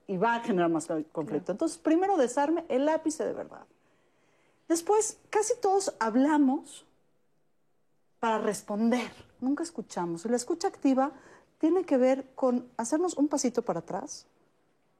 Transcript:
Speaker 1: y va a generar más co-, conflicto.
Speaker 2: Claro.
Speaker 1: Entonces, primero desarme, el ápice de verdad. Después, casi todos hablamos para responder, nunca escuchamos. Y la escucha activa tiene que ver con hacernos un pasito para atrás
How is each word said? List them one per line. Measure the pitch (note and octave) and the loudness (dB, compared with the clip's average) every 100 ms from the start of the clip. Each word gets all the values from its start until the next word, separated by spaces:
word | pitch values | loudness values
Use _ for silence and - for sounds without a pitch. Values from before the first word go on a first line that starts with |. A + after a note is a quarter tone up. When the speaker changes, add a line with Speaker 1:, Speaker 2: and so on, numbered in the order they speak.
| - | -8
Speaker 1:
y | F#3+ | -2
va | A3 A#3 | 0 0
a | |
generar | A#3 F#3+ E3+ | 0 0 2
más | D#3+ D#3 | 0 -2
co-, | D#3+ D3+ | -6 -6
conflicto. | - D3+ D3+ - | -8 -4 -4 -4
Speaker 2:
Claro. | |
Speaker 1:
Entonces, | F#3+ E4 - | -2 -4 -2
primero | - D#4+ G4 F#4+ | 0 2 4 2
desarme, | A#3+ C4 C#4+ E4 E4 | 2 0 0 0 -2
el | B3 D4 | 0 2
ápice | D#4 D#4 D4 G3+ | 0 -2 -4 -4
de | |
verdad. | - - - - _ _ _ _ _ _ _ _ _ - | -6 -10 -16 -20 _ _ _ _ _ _ _ _ _ -4
Después, | E4 - G#4+ G#4+ - _ | -2 2 2 0 -4 _
casi | G#4+ G#4 A#4+ | 0 0 0
todos | G4 G4 F#4+ - | 2 2 0 -4
hablamos | A3+ A3 C#4 D4+ C4+ C#4+ - - - _ _ _ _ _ _ _ _ _ _ _ _ _ | 0 2 4 4 4 2 -4 -20 -20 _ _ _ _ _ _ _ _ _ _ _ _ _
para | A#3 A3 | -2 0
responder, | A3 G3 - G#3 A3+ A#3+ A#3 - - - | -2 -4 -4 -2 2 0 -2 -12 -20 -8
nunca | B3 C#4+ | -4 -2
escuchamos. | E4 - G3+ - F3 E3+ A3 | -4 -10 -10 -6 -6 -4 -2
Y | |
la | A#3+ | -2
escucha | - E4+ G4 | -2 -4 -4
activa | - C#4 C4 C#4 - - - _ _ | 0 2 2 0 -4 -18 -20 _ _
tiene | D#4+ F4 F4+ | 2 2 2
que | C4+ | 4
ver | B3+ C4+ C4+ - | 4 2 -2 -4
con | C4 B3 B3 - | 0 0 -2 -8
hacernos | A#3 D#4 F4+ - | -2 0 0 0
un | D4 | 0
pasito | - B3+ - | 2 0 -2
para | A3+ E3+ | -2 -4
atrás | - F3+ D4 - - _ _ _ _ _ _ | -6 -8 -10 -14 -20 _ _ _ _ _ _